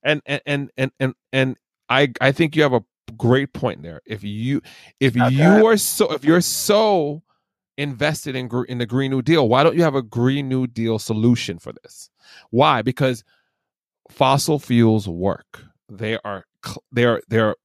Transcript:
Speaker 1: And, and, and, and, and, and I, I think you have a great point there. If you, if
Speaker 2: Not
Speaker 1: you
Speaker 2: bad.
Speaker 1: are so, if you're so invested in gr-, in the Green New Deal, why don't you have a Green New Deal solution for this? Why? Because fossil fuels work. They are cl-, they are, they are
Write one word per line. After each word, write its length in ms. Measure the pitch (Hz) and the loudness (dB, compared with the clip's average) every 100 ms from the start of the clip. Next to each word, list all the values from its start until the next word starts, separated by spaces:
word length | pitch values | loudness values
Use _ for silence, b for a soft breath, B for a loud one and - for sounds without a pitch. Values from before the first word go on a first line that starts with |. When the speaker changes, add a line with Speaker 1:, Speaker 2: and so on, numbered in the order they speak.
Speaker 1:
And, 180 | - 147 - | -2 -4 -4
and, 160 | 143 - | -8 -4
and, 240 | 143 139 - | -6 -6 -6
and, 140 | 131 _ | -6 _
and, 140 | 131 - _ | -6 -6 _
and 240 | 131 131 - _ _ _ | -2 -2 -4 _ _ _
I, 220 | 127 143 113 | 0 0 2
I 100 | 135 | 0
think 240 | 139 165 151 | 2 0 2
you 80 | |
have 100 | 147 | 2
a 100 | 123 - _ - 113 | 0 -4 _ -20 -4
great 360 | 113 127 139 | 2 2 0
point 280 | - 135 85 | -6 -8 -8
there. 180 | 80 80 _ | -14 -18 _
If 180 | 107 | -12
you, 380 | 101 104 120 143 B B B B | -10 -8 -4 -6 B B B B
if 160 | 135 117 | 0 2
Speaker 2:
Not 160 | 123 | 0
Speaker 1:
you 60 | 131 | 4
Speaker 2:
bad. 240 | 165 208 220 | 6 6 6
Speaker 1:
are 120 | 220 | 4
so, 340 | - - 214 | 0 -2 -2
if 100 | 151 | 0
you're 180 | 143 170 | 2 2
so 800 | 175 - - 208 220 190 147 147 _ _ _ _ _ - | 2 -4 0 2 4 2 -2 -6 _ _ _ _ _ -10
invested 580 | 147 123 147 151 156 131 | -10 -2 -4 -2 -8 -8
in 120 | 127 | -6
gr-, 160 | 120 | -6
in 140 | 123 127 | -4 -6
the 80 | 120 | -4
Green 260 | 123 135 | -2 -2
New 100 | 135 | -2
Deal, 280 | 123 165 120 | 2 2 4
why 140 | 123 | 4
don't 120 | 160 147 | 4 4
you 80 | |
have 120 | 165 135 | 0 0
a 60 | |
Green 460 | 113 117 127 139 135 | -4 0 0 0 -2
New 180 | 131 127 | -4 -4
Deal 300 | 120 113 110 | -4 -4 -4
solution 600 | - 107 113 120 - 85 | -4 0 2 2 -2 -10
for 140 | - - | -14 -18
this? 260 | - - - _ b b b | -20 -20 -20 _ b b b
Why? 300 | 117 151 131 | 2 2 2
Because 420 | 113 123 135 123 _ _ _ _ _ _ _ _ _ | -2 -2 -2 -2 _ _ _ _ _ _ _ _ _
fossil 500 | - 135 139 - 147 | 0 2 2 0 -4
fuels 480 | - 120 113 110 101 | 0 4 4 2 -2
work. 560 | 85 95 - _ - - _ _ | -4 -4 -4 _ -20 -20 _ _
They 280 | 101 107 113 | -12 -8 -8
are 220 | 104 98 _ _ - | -8 -14 _ _ -16
cl-, 180 | - _ | -16 _
they 140 | 120 120 | 0 0
are, 160 | 113 - | 0 -2
they 100 | 110 | 0
are 160 | 107 - | 0 -2